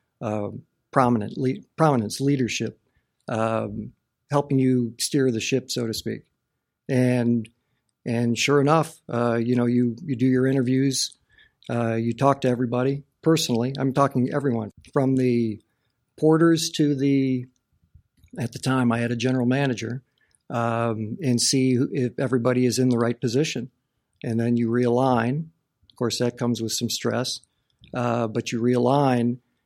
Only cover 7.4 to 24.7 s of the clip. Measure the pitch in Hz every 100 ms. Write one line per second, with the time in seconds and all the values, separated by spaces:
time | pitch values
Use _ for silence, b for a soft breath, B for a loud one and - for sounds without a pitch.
7.4 | 107 _ _ _ _ _ - 117 120 113
8.4 | - 143 139 160 156 - - 120 120 117
9.4 | 117 123 120 123 120 113 147 117 131 127
10.4 | 131 135 123 131 139 127 - - b b
11.4 | b b - 120 113 113 117 117 135 139
12.4 | 127 123 120 123 135 143 - _ 160 160
13.4 | - 117 127 139 135 135 139 131 127 143
14.4 | 135 117 104 - - 147 131 131 127 120
15.4 | 113 104 _ _ _ _ _ - 156 160
16.4 | 165 160 165 - 147 135 139 139 135 127
17.4 | 127 _ _ _ _ - _ _ _ -
18.4 | 117 - 135 131 120 117 117 117 127 131
19.4 | 120 131 139 107 113 127 - _ _ _
20.4 | - 123 117 117 117 110 107 - 143 120
21.4 | - 135 131 120 143 151 123 - 127 123
22.4 | 123 123 123 110 127 117 120 120 123 127
23.4 | 156 123 123 _ _ _ _ _ - 113
24.4 | 117 120 117